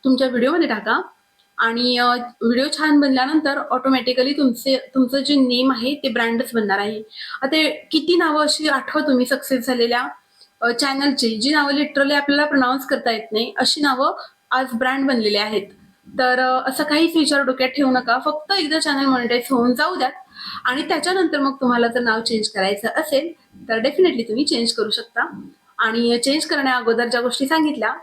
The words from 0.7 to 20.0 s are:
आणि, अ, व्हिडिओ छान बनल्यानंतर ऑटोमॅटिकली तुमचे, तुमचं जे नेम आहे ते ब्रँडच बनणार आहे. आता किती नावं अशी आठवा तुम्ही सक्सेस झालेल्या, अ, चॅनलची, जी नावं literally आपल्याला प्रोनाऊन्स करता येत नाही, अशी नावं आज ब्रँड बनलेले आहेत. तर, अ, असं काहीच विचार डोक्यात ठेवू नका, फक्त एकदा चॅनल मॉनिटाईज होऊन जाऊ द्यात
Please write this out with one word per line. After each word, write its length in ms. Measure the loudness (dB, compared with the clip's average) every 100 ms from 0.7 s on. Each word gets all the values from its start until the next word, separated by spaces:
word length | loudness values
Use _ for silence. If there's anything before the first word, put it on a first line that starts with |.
| -2 -2 -2 -4 _ _ _ _ -4
आणि, 400 | -2 0 0 2
अ, 100 | 2 0
व्हिडिओ 500 | -4 -2 0 0 0 -2
छान 220 | 2 4
बनल्यानंतर 580 | 4 2 2 0 0 -4
ऑटोमॅटिकली 760 | -2 -2 0 0 0 0 0
तुमचे, 580 | 2 0 0 -2 -2 -2 0
तुमचं 220 | 2 0
जे 180 | 2 2
नेम 360 | 4 2 2
आहे 240 | 0 -2 -2
ते 140 | -2
ब्रँडच 400 | 0 0 0 -2
बनणार 260 | -2 0 0
आहे. 240 | -2 -6 -12 -16 -14 -6
आता 280 | -2 2 0 -2 -2
किती 260 | -2 2 2
नावं 260 | 4 2
अशी 240 | 0 0 0
आठवा 340 | -2 0 -2
तुम्ही 240 | 2 2 2
सक्सेस 400 | -2 -2 -2 0
झालेल्या, 420 | 0 2 0 -4 -10 _ _ -20 _
अ, 80 | -2
चॅनलची, 680 | 0 -2 0 0 0 -2 0
जी 120 | 0
नावं 220 | 2 2
literally 440 | 0 0 0 2 2
आपल्याला 300 | 2 2 2
प्रोनाऊन्स 400 | 2 2 0 -2
करता 260 | -2 0
येत 160 | -4 -2
नाही, 220 | -4 -2 0
अशी 240 | -2 2
नावं 340 | 0 2 0 -2 -12 _ _
आज 140 | -2 -2
ब्रँड 340 | -2 0 0 0
बनलेले 300 | 2 2 0
आहेत. 240 | 0 -2 -4 -16 -20 _ -14 -2
तर, 200 | 0 2
अ, 300 | 2 0 -2
असं 140 | -4
काहीच 320 | 0 2 2 2
विचार 260 | 2 2
डोक्यात 280 | 0 0 -2
ठेवू 220 | 2 2
नका, 280 | 2 0 0 0
फक्त 260 | -4 -2
एकदा 280 | -2 0 0
चॅनल 260 | 0 0 2
मॉनिटाईज 380 | 2 2 -2 0
होऊन 240 | 0 2 2
जाऊ 200 | 0
द्यात 160 | 0